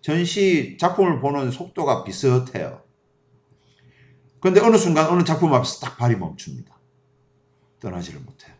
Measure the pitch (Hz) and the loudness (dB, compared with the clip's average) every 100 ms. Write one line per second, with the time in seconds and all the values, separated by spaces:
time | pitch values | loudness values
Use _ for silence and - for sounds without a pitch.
0 | - 160 175 202 196 165 120 - 170 180 | -2 -2 -2 0 2 2 -2 -2 -2 2
1 | 185 139 139 143 131 127 175 - 143 107 | 0 2 -2 -2 -4 -6 -10 -6 -2 -2
2 | 98 90 135 127 123 90 80 - _ _ | -4 -2 0 0 -2 -10 -10 -14 _ _
3 | _ _ _ _ _ _ _ _ _ _ | _ _ _ _ _ _ _ _ _ _
4 | _ _ _ _ 185 185 226 226 180 156 | _ _ _ _ 4 6 6 4 4 2
5 | 160 175 175 151 165 131 127 - - - | 2 2 2 0 2 2 0 -8 -12 -2
6 | 123 107 82 - - 65 - _ _ _ | -2 0 -4 -12 -16 -16 -18 _ _ _
7 | _ _ _ _ _ _ _ _ - 90 | _ _ _ _ _ _ _ _ -12 -10
8 | 175 71 127 - - | -12 -14 -20 -20 -20